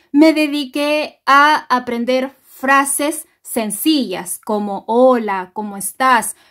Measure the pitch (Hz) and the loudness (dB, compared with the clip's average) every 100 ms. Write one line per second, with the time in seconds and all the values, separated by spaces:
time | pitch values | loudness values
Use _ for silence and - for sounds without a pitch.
0 | _ 285 311 302 302 294 262 294 294 302 | _ 4 4 4 -2 -4 -6 -4 -2 -2
1 | 294 - - 277 294 302 - 247 247 233 | -4 -8 2 4 6 2 0 -4 -2 -6
2 | 240 254 262 - _ - 262 277 277 - | -2 -2 -2 -10 _ -8 2 2 2 -2
3 | 294 311 - _ - 254 214 196 311 302 | -4 -4 -12 _ -8 -6 -6 -4 0 0
4 | 214 180 180 - - 214 208 196 - 226 | -2 -8 -10 -12 -6 -4 -4 -8 -2 2
5 | 254 247 214 190 185 - 208 202 196 - | 4 4 0 -6 -8 -10 -12 -10 -12 -2
6 | 262 240 214 - _ | 2 2 0 -12 _